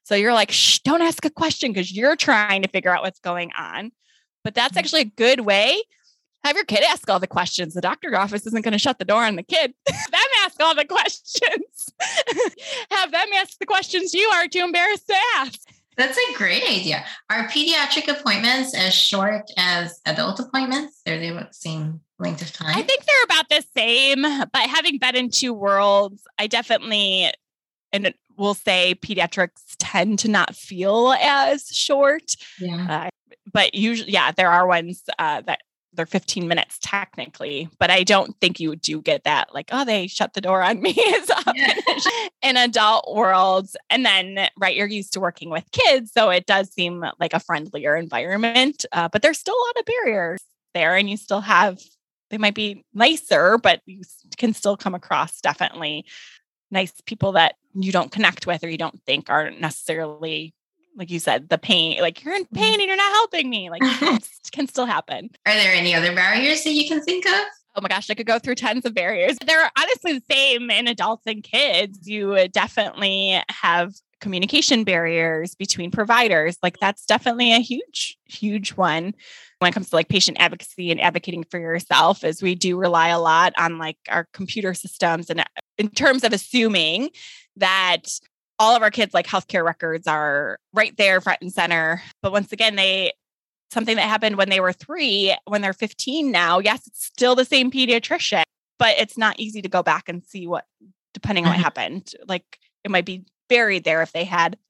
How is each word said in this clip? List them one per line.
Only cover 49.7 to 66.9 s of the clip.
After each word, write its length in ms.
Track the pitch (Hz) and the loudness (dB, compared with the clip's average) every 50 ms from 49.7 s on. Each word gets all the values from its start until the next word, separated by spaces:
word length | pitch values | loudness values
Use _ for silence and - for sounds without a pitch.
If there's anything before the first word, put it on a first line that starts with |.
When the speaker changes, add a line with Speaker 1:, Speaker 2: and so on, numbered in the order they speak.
| 480 480 | -2 -4
Speaker 1:
of 60 | - | -4
barriers 560 | - 480 494 415 254 214 190 170 165 180 190 - _ _ _ _ _ - | -4 -4 -2 -2 -2 -2 -2 -4 -4 -6 -10 -14 _ _ _ _ _ -4
there, 220 | 175 160 165 180 | -2 0 2 2
and 140 | 190 202 196 | 2 0 -2
you 60 | 202 | -4
still 240 | 214 - - 196 202 | -8 -6 -4 -4 -4
have, 380 | 196 214 196 175 220 202 185 - - - _ _ _ _ _ _ _ _ | 0 4 4 6 6 4 2 -4 -14 -20 _ _ _ _ _ _ _ _
they 80 | 214 214 | -4 0
might 160 | 214 208 208 | 0 0 0
be 300 | 220 214 208 202 - _ _ - | -2 -4 -6 -6 -10 _ _ 0
nicer, 640 | 202 233 277 320 294 - - 175 143 170 185 220 233 | 2 4 4 4 0 0 2 4 4 6 6 4 6
but 220 | - 190 175 - _ | 6 4 4 4 _
you 140 | 190 185 196 | -12 -20 -20
s-, 260 | 180 - - - _ _ - - | -20 -20 -20 -20 _ _ -6 -2
can 160 | 247 226 214 | -2 -2 -2
still 220 | - - 202 196 | 0 -2 -2 -2
come 180 | - - 196 180 | -2 -4 -6 -6
across 460 | 175 - - 165 139 151 165 - - | -8 -6 -4 -2 -2 -2 -4 -6 -4
definitely 680 | - 143 147 - 175 - - 165 156 151 151 147 - - - - - - - _ _ _ _ _ _ _ | -4 -4 -2 -2 -4 -4 -4 -8 -8 -8 -8 -8 -12 -16 -20 -20 -20 -20 -20 _ _ _ _ _ _ _
nice 240 | 196 190 190 170 - - _ | -4 -4 -4 -4 -8 -16 _
people 260 | - 226 - - 196 | -16 -8 -4 -4 0
that 240 | 190 165 165 - - _ _ _ - | 2 4 2 2 0 _ _ _ -8
you 180 | 190 190 196 | -6 -4 0
don't 200 | 190 180 - 139 | 0 0 0 -2
connect 340 | - 202 214 170 - - - | -2 0 0 0 0 0 -4
with 180 | 180 170 156 - | -6 -4 -4 -6
or 40 | 170 | -8
you 80 | 160 156 | -6 -6
don't 220 | 165 - - - _ | -6 -8 -8 -10 _
think 240 | - 139 151 160 - | -4 -4 -4 -2 0
are 200 | - 151 156 - | 0 0 0 -2
necessarily, 1040 | - - 165 151 - - - - 160 160 160 151 151 151 160 160 156 151 160 160 - _ _ _ _ _ _ _ 320 | -6 -6 -8 -6 -6 -8 -8 -6 -6 -4 -6 -8 -8 -10 -10 -8 -8 -8 -10 -12 -18 _ _ _ _ _ _ _ _
like 140 | 214 180 170 | -16 -10 -8
you 100 | 175 165 | -8 -4
said, 280 | - 156 - 131 147 - | -2 -2 -2 -2 0 -2
the 80 | 170 160 | -2 -2
pain, 420 | - - 196 170 160 160 - - | 0 0 2 2 2 0 0 0
like, 240 | 170 165 170 - 262 | -2 -2 -2 -6 -8
"You're 100 | 302 370 | -6 -6
in 80 | 403 359 | -6 -6
Speaker 2:
Mm-hmm. 120 | - 220 | -6 -2
Speaker 1:
pain 240 | - 427 440 440 415 | 0 2 2 2 2
and 80 | 403 381 | 0 0
you're 80 | 381 | 0
not 160 | 392 403 403 | 0 0 2
helping 380 | 403 427 453 427 - 330 277 254 | 2 2 2 2 -2 -4 -4 -4
me." 200 | 233 208 185 170 | -6 -6 -8 -8
Like, 120 | 170 170 | -4 -2
Speaker 2:
<laughs> 200 | 262 262 240 254 | 0 0 0 0
Speaker 1:
it 260 | 285 330 262 220 - - - - - - | 0 0 0 0 -2 -6 -16 -20 -20 -12
can 160 | - 285 285 - | -6 -6 -6 -4
still 180 | - 262 247 | -2 -4 -2
happen. 440 | 240 185 156 - - 135 - - 233 - _ _ | 0 -2 -4 -4 -6 -10 -10 -10 -14 -20 _ _
Speaker 2:
Are 80 | 208 214 | 0 2
there 180 | 214 202 190 185 | 4 4 4 4
any 200 | 175 175 175 170 | 4 2 2 2
other 200 | 165 165 175 175 | 2 2 2 2
barriers 500 | 185 180 196 214 233 262 294 311 302 - | 2 2 2 2 2 2 0 0 0 0
that 80 | 311 302 | 0 0
you 140 | 302 294 | 0 0
can 140 | - | 0